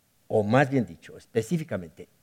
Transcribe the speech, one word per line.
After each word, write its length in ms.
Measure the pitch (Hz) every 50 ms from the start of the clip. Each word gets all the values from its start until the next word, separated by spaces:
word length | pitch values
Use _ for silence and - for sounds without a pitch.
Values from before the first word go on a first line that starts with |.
| _ _ _ _ _
o 160 | - 110 110 101
más 260 | 104 117 135 147 131
bien 160 | 139 135 110
dicho, 320 | 87 82 - - - -
específicamente, 960 | - - _ - 117 107 - 180 160 156 - 110 95 87 80 - - 90 - _ _